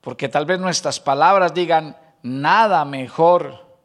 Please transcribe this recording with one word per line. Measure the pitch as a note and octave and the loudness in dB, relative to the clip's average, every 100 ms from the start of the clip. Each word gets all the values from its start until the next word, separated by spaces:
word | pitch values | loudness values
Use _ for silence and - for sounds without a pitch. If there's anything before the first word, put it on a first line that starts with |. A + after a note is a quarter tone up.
Porque | - - C3+ | -14 -10 -4
tal | D3+ D3+ | -2 -2
vez | F#3 | -4
nuestras | F#3 D#3+ D3+ - | -2 -4 -6 -6
palabras | - C#3 D#3+ G3 F3+ | -4 2 4 4 2
digan, | D#3+ E3+ D#3+ D#3 - _ _ | 0 0 0 -2 -18 _ _
"Nada | B2 C3 D3 G3 A3+ F3 C#3+ | -10 -4 0 2 2 2 -2
mejor | C#3 B2+ - E3 F3 D3 A#2+ - _ | -8 -10 2 4 4 0 -14 -20 _